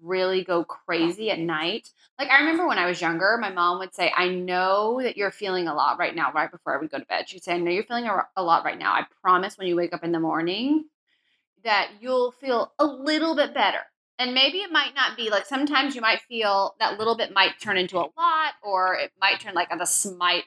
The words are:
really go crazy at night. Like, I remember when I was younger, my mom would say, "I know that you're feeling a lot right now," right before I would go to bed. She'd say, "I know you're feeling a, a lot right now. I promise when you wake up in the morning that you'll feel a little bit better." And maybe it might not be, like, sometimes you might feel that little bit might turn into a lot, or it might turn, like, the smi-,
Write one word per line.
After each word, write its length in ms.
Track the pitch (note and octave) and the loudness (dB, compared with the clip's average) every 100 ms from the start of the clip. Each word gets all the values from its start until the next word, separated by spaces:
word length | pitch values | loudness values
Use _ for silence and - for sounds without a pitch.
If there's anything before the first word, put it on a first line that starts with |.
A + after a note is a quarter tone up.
really 400 | E3 F#3 F#3 F#3 | -4 0 2 0
go 180 | F3+ F3 | 0 -2
crazy 680 | D#3+ - - E3+ E3 F#3 A3 | -2 -8 -4 0 0 0 -4
at 80 | E3 | -2
night. 500 | E3+ D#3 E3 A3+ - _ _ - | -2 -2 -2 -4 -10 _ _ -8
Like, 120 | C#4 | 2
I 80 | C4+ | 4
remember 280 | D4+ E4 E4+ | 4 2 0
when 100 | G#3 | 0
I 80 | F3 | 0
was 140 | E3+ | 0
younger, 360 | E3 E3 G3 A#3 | -2 2 2 2
my 100 | G#3 | -2
mom 280 | F#3 F3 F#3 | 0 0 0
would 140 | F#3 | -6
say, 180 | - F3 | -2 0
"I 140 | - F3+ | 2 0
know 720 | F#3 F3+ F3+ F#3 G3 G#3+ B3+ | -2 -2 0 2 2 2 0
that 140 | B3 - | -2 -2
you're 160 | G3 | -4
feeling 340 | - G3+ F#3 E3+ | -2 -4 -2 -2
a 80 | |
lot 240 | D3 C3+ B2 | 2 2 2
right 160 | F3 | -2
now," 160 | E3 C#3 | 0 0
right 180 | D3+ D#3+ | 0 -2
before 240 | F3 - C3+ | -4 -4 -4
I 20 | |
would 120 | D#3 | -4
go 80 | C3+ | -8
to 60 | - | -4
bed. 220 | F2 - | -4 -4
She'd 140 | F#3 | -10
say, 120 | - | -2
"I 40 | F3 | 0
know 120 | E3+ | 2
you're 100 | F3+ | 0
feeling 240 | G#3+ A#3+ A#3+ | -2 -4 -2
a, 220 | F#3+ - - | -2 -4 -4
a 60 | |
lot 200 | F3 E3 | 2 2
right 140 | D3+ - | 2 -2
now. 140 | - | 0
I 140 | C3+ F#3 _ | 0 -2 _
promise 360 | F#3 F3+ G3 - | 2 2 2 -4
when 80 | F#3 | -2
you 80 | |
wake 180 | F3 E3+ | 0 0
up 120 | E3+ | -4
in 80 | E3+ | -4
the 80 | E3 | -2
morning 640 | D#3+ D#3 E3 G3 C4 D#4 D4+ _ _ _ _ _ _ _ | 0 -2 -2 -2 0 0 0 _ _ _ _ _ _ _
that 260 | A3+ G3+ F3 G#3 | 0 0 0 -6
you'll 300 | B3 B3+ B3 | -2 0 0
feel 420 | - C4+ A#3+ - - | -2 -2 0 0 0
a 60 | |
little 500 | D4 C4 C#4 D#4 E4 | 0 0 0 0 2
bit 180 | D4 C#4 | 2 0
better." 380 | C#4 G3 - - _ _ - | 2 0 0 -8 _ _ -6
And 140 | B3 | -2
maybe 240 | B3+ C#4 F4 | 2 2 2
it 120 | G4+ | -2
might 240 | D#4 C4+ | -2 0
not 220 | C4+ A#3+ A#3 | 0 -2 -2
be, 140 | A3+ | -2
like, 160 | G3+ - | -2 -2
sometimes 480 | C4+ C#4+ C#4+ C#4+ B3 | -4 0 0 0 0
you 60 | |
might 180 | A3+ F#3+ | 0 0
feel 560 | - A#3 G#3+ G3 G3 - | -2 -2 0 2 0 0
that 200 | A3 G3+ | -2 0
little 180 | A3 A3+ | 0 0
bit 160 | - | 0
might 260 | G3 F#3+ - | 2 2 0
turn 200 | G#3+ F#3 | -2 -2
into 180 | F#3 F#3 | 0 -2
a 80 | D#3 D4+ | -4 0
lot, 340 | E4+ D#4+ D4+ - | 2 2 -2 -4
or 320 | G3+ F#3 F#3 | -4 0 2
it 180 | F3+ C#3+ - | 0 -4 0
might 220 | G3 A3 | 0 0
turn, 140 | A3 | -2
like, 160 | F3 F3 | -4 -2
the 60 | E3+ | -2
smi-, 600 | F3 - G3+ F3+ F3+ F3 | 0 0 -2 -2 0 0